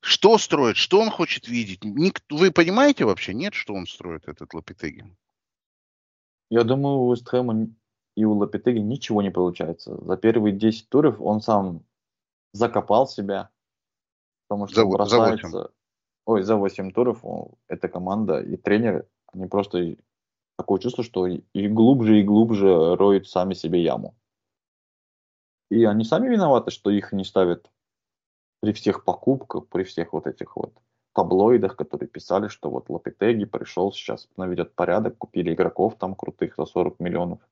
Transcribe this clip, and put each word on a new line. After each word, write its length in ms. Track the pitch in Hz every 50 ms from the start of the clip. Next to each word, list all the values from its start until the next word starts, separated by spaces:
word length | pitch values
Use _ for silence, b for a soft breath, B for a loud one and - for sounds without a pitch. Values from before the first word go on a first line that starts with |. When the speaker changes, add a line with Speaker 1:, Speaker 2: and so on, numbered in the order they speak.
Speaker 1:
Что 360 | - - - - - 196 226 214
строит, 380 | - - 175 147 139 117 101
что 240 | - - - 175 196
он 100 | 226 220
хочет 360 | - - 175 156 - 127 -
видеть? 380 | 113 120 120 113 98 95 92 -
Ник-, 380 | 107 101 131 160 190 - - _ _
вы 220 | 147 147 180 190
понимаете 540 | 156 - 170 165 190 226 277 294 277 - -
вообще, 300 | 110 95 - - - 95
нет, 200 | 113 165 - -
что 200 | - - - 107
он 120 | 95 90
строит, 400 | - - - - 90 82 78 _
этот 260 | - 76 _ 78 - -
Лопетеги? 520 | 82 82 - 95 _ - 80 - - - 101 92 _ _ _ _ _ _ _ _ _ _ _ _ _ _ _ _ _ _ _ _ _ _ _ _ _ _ _
Speaker 2:
Я 140 | 113 117 120
думаю, 320 | 113 131 135 139 143 139
у 160 | 135 123 123 123
Вест 160 | 120 120 -
Хэма 240 | - 123 127 123 113
н-, 240 | 110 113 113 - _ _ _ _ _ _ _ _
и 80 | - 110
у 100 | 107 107
Лопетеги 440 | 101 101 101 - 98 - 127 123 113
ничего 440 | 104 104 123 143 - - 113 104 101
не 80 | 98
получается. 680 | 87 90 90 90 87 - 87 80 85 - - - - - -
За 120 | - 92
первые 380 | 92 - 110 113 117 107 104 98
десять 320 | 98 110 110 110 113 - _
туров 320 | - 135 151 151 113 -
он 200 | - 92 107 110
сам 440 | - - 110 101 98 95 87 82 _ _ _ _ _ _ _ _ _ _ _ _ _ _ _
закопал 520 | 101 113 117 - 107 - - 101 117 135
себя, 440 | 135 - - 101 98 101 95 98 - _ _ _ _ _ _ _ _ _ _ _ _ _ _ _ _ _ _ _ _
потому 180 | 107 104 101
что 100 | 98 -
Speaker 1:
За 100 | 107 113
во-, 180 | 98 95 101 104
за 140 | 104 117 120
восемь. 220 | 113 113 113 110 -
Speaker 2:
бросается. 300 | 87 - - - - _ _ _ _ _ _ _ _ _ _ _
Ой, 180 | - 113 104 92
за 140 | 101 110
восемь 340 | 107 98 98 - - 95 95 92
туров 320 | 110 123 123 110 123 -
он, 260 | - - 50 50 - - _ _ _
эта 200 | 87 85 - 90
команда 520 | - 90 90 92 98 107 110 95 82 67
и 160 | - - -
тренер, 500 | - _ - 101 107 117 113 92 - - _ _ _ _ _ _
они 140 | 92 95
просто 320 | 90 - 101 98 98 - 90
и, 200 | 87 82 - _ _ _ _ _ _ _ _ _ _ _ _
такое 240 | _ - - 101 95
чувство, 240 | - 120 127 - 117
что 220 | - - 95 92
и, 160 | 90 90 87 - _ _
и 160 | 101 98 104
глубже, 520 | 107 110 113 120 139 135 113 107 107 107
и 40 | 101
глубже 720 | 101 104 104 113 113 113 101 98 95 92 82 80 82 90
роют 320 | 90 95 101 98 95 98 -
сами 240 | - 92 90 95 92
себе 300 | 87 - 80 85 87 85
яму. 320 | 78 65 55 50 50 _ _ _ _ _ _ _ _ _ _ _ _ _ _ _ _ _ _ _ _ _ _ _ _ _ _ _ _ _ _ _ _
И 140 | 101 113 117
они 200 | 107 101 110 113
сами 240 | 113 160 170 247 262
виноваты, 420 | 240 214 190 156 135 117 - -
что 180 | - - _ 101
их 240 | 101 101 - - -
не 120 | 98 95
ставят 460 | - _ 98 92 87 87 85 _ _ _ _ _ _ _ _ _ _ _ _ _ _ _ _ _ _ _ _
при 120 | - 107 107
всех 320 | - - 104 95 - -
покупках, 640 | - 90 - - - 135 135 - _ - - - _
при 160 | - 90 95
всех 300 | - - - 85 - -
вот 120 | 78 78
этих 300 | 76 69 _ - - -
вот 160 | - - - _ _ _ _ _ _ _ _ _
таблоидах, 640 | - 92 87 92 92 101 113 123 117 107 - -
которые 320 | - - - - 73 73 -
писали, 400 | _ 78 - - 87 98 104 104
что 220 | - _ - 76
вот 180 | - 65 - _
Лопетеги 560 | - 82 _ - - _ 98 110 120 110 104
пришёл, 480 | 98 - - - - - - 90 101 95
сейчас 360 | - - - - - - _ _
наведёт 380 | - 92 90 90 85 85 - _
порядок, 440 | - 90 87 87 104 110 110 - _
купили 340 | - - _ 90 85 87 82
игроков 440 | 82 90 85 - - 90 110 - _
там 160 | - 92 95
крутых 400 | _ - - - _ - 85 -
за 80 | - 76
сорок 340 | - _ 92 90 - - _
миллионов. 400 | 87 87 87 85 87 175 175 - _ _